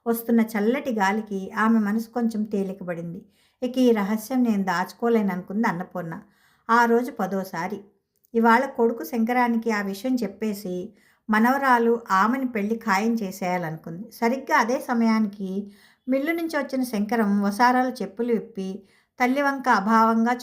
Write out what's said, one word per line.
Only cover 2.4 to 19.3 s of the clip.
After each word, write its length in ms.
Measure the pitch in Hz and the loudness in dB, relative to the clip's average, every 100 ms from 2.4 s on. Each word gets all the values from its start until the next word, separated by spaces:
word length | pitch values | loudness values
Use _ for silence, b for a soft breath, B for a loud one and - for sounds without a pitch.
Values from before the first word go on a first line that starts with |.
తేలికబడింది. 800 | 208 202 190 190 180 170 170 180 - b b b | -2 -2 -4 -6 -8 -8 -8 -12 -16 b b b
ఇక 160 | 247 254 | -4 2
ఈ 140 | 254 | 4
రహస్యం 500 | 220 196 220 - 262 | 4 2 -2 -2 0
నేను 220 | 240 202 | 2 2
దాచుకోలేననుకుంది 1040 | 190 175 190 - 233 226 196 180 180 196 233 | 0 -2 -4 -2 0 2 0 -2 -4 -2 -2
అన్నపూర్ణ. 520 | 170 180 180 170 175 - b b b b | -2 -6 -8 -8 -10 -16 b b b b
ఆ 140 | 233 | 4
రోజు 280 | 233 233 247 | 4 4 0
పదోసారి. 680 | - 185 196 190 170 185 208 - _ _ _ _ | -4 -4 -4 -6 -6 -6 -8 -14 _ _ _ _
ఇవాళ 300 | 226 233 233 | 2 4 4
కొడుకు 400 | 277 254 233 233 | 2 0 0 0
శంకరానికి 680 | - 240 226 247 240 233 226 | -6 -2 0 2 2 0 0
ఆ 120 | 208 | -2
విషయం 320 | 196 196 262 | -2 -4 -2
చెప్పేసి 760 | 254 196 - 220 202 185 180 180 b b b b | -2 -4 -6 -6 -6 -6 -8 -8 b b b b
మనవరాలు 720 | 214 233 277 277 240 233 233 - | 2 4 4 4 4 4 0 2
ఆమెని 380 | 190 214 269 254 | 2 2 0 -2
పెళ్లి 280 | 220 208 226 | -2 -4 -2
ఖాయం 380 | 226 190 226 | 0 0 0
చేసేయాలనుకుంది. 960 | 233 190 - 180 180 165 160 - 170 226 | -2 -4 -4 -4 -2 -4 -8 -10 -12 -14
సరిగ్గా 460 | - 233 262 269 302 | -4 -2 -2 0 2
అదే 240 | 220 254 | 2 -2
సమయానికి 920 | - 233 226 220 214 202 190 190 202 B B B - | -2 0 2 2 0 -4 -8 -6 -8 B B B -2
మిల్లు 240 | 269 294 | -2 0
నుంచి 260 | 339 330 294 | -2 -2 -4
వచ్చిన 240 | 277 262 | -2 -4
శంకరం 600 | 247 202 214 233 202 202 | -2 -2 0 0 2 2
వసారాలు 600 | 202 202 247 254 254 247 | 0 4 4 4 0 -2
చెప్పులు 300 | 190 - 240 | -8 -4 -2
విప్పి 500 | 220 - - 190 190 b b b - | -2 -4 -8 -8 -8 b b b -2
తల్లి 200 | 247 | 0